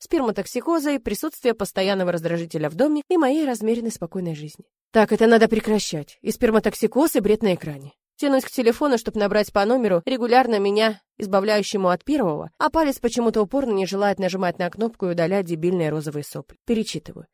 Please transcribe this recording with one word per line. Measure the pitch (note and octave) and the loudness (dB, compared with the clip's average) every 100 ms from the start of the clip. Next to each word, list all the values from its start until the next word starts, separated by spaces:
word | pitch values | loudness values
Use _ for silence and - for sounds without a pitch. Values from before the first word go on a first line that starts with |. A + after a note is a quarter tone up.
сперматоксикоза | - E4 G#4 - F#3+ B3 D#4+ E4+ D4 | -2 0 0 -2 -4 -4 -2 0 0
и | C#4 | -2
присутствия | - G3+ D#4 - B3 | -4 -6 -6 -4 -2
постоянного | A3+ G3 - F#3+ G3 F3+ | -2 -4 -2 0 0 -2
раздражителя | E3+ E3 E3+ E3 D#3+ D3+ | -2 -2 -4 -6 -4 -4
в | |
доме | E3 D4 D4+ - | 0 0 0 0
и | F4+ | 2
моей | C4 D4+ D4 | 2 2 -2
размеренной | A#3 G#3+ A#3 A3+ | -2 -2 -2 -4
спокойной | - E3 F#3+ F3 | -8 -8 -8 -8
жизни. | D3+ D3+ - - _ _ | -8 -12 -18 -20 _ _
Так, | A3+ G3+ | 2 2
это | G#3 A3+ | 4 6
надо | A3+ A3+ | 6 6
прекращать. | A3 G#3+ G#3+ - D#3+ C#3+ - | 2 0 -2 -2 -8 -10 -10
И | - | -8
сперматоксикоз, | - A#3+ A3 G#3 - A3 A#3+ D#4 C4+ | -2 2 2 0 -2 -2 2 2 2
и | |
бред | G#3 A3 | 2 2
на | G#3+ | 2
экране. | F3 D#3 C#3+ C#3+ _ _ - | -2 -4 -12 -16 _ _ -4
Тянусь | C#4+ C4+ | 0 0
к | - | 0
телефону, | - A3+ A#3 D4 A#3 | 0 0 2 2 0
чтоб | A3 | -2
набрать | G#3+ G3+ G#3 G#3 | -2 0 2 0
по | G#3 G3+ | 0 2
номеру, | B3+ G#3+ F3 - | 2 2 0 0
регулярно | C4 A#3 B3 B3+ G#3+ | -2 2 4 4 2
меня | G3+ G#3 A3 G#3 _ - | 2 2 2 -2 _ -10
избавляющему | G3 G3 G3+ G#3 G3 G3+ F#3 | 0 0 2 0 0 0 0
от | F3 | 0
первого, | - D4 F#3+ D3+ D#3+ - | 0 0 0 -2 -6 -2
а | D4+ | 0
палец | E4 D4+ C4+ | 2 2 0
почему-то | A#3+ A#3+ A#3 A3+ | -2 0 0 0
упорно | G3+ C#4 C4 | 0 0 0
не | G3 | 0
желает | F3+ G3 G3+ F#3+ | 0 0 0 0
нажимать | F#3 F#3 F3+ E3+ | -2 -2 -2 -2
на | F3 | -4
кнопку | G3 A3+ - F#3 | -4 -6 -4 -4
и | |
удалять | E3+ E3 G3 | 0 0 0
дебильные | E3+ E3 F3 F#3 D#3 | -2 -2 0 0 0
розовые | D#3 D3+ D3 | -2 -6 -8
сопли. | C#3+ D3+ - - | -10 -14 -16 -10
Перечитываю. | - A3+ G#3+ - - - - | -4 -2 -2 -8 -12 -18 -16